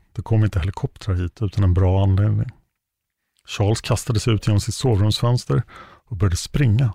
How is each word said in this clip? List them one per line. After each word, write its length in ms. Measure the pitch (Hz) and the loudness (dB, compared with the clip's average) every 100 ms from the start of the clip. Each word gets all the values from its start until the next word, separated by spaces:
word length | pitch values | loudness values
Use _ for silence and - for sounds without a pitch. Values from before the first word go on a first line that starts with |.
| _ | _
Det 100 | - | -10
kom 220 | - 110 | -2 0
inte 160 | 107 90 | 2 0
helikoptrar 540 | 95 - 131 - - | -4 -6 -8 -8 -6
hit 280 | 90 90 - | -4 -4 -6
utan 220 | 104 - | -4 0
en 100 | 95 | 2
bra 280 | 90 92 95 | 4 2 2
anledning. 480 | 98 95 104 104 113 - _ _ _ _ _ _ _ _ - | 2 2 2 0 -4 -10 _ _ _ _ _ _ _ _ -10
Charles 340 | - 101 117 | -2 0 0
kastade 400 | - 110 - 107 | -2 -4 -2 -2
sig 140 | - | 0
ut 120 | 107 - | 0 2
genom 140 | 101 | 0
sitt 140 | - | 0
sovrumsfönster 880 | - 131 101 104 - 120 120 - 135 - - - - - | -2 0 2 2 0 0 0 0 -2 -2 -10 -20 -20 -12
och 80 | 95 | -2
började 200 | 98 85 | 0 0
springa 560 | - - 135 104 127 | -2 0 2 2 0